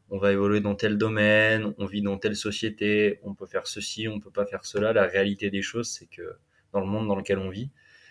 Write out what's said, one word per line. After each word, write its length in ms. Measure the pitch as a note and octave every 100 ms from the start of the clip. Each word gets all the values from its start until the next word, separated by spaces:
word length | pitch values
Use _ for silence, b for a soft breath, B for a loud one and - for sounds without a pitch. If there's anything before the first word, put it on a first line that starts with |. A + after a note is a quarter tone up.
| _
on 80 | G2
va 140 | G2+
évoluer 280 | G2 G2+ G#2
dans 140 | G#2 G2+
tel 220 | G#2+ G#2
domaine, 760 | G#2+ G#2+ G#2 G#2+ A2 A2 G#2+ G#2
on 80 | G2
vit 160 | G2+
dans 160 | G2+ G2
telle 180 | G#2+ G#2
société, 840 | G#2+ G2+ A2 G#2+ G#2 G#2 G#2 G#2
on 100 | G#2
peut 120 | G2 G2
faire 200 | F#2+ -
ceci, 400 | - F#2+ - A2
on 140 | G#2+
peut 100 | G2+
pas 160 | - G2+
faire 180 | G2
cela, 280 | - G2+ G#2
la 120 | A2 F#2+
réalité 440 | F#2+ G2+ G2+ G2+
des 120 | G2
choses, 260 | F#2+ A#2 A#2
c'est 180 | - -
que 300 | - E2+ - _ _ _
dans 80 | G2+
le 60 | F#2+
monde 220 | G#2+ G#2+
dans 80 | G2
lequel 220 | - G2
on 100 | F#2+
vit, 200 | F#2+ C3+ b b b b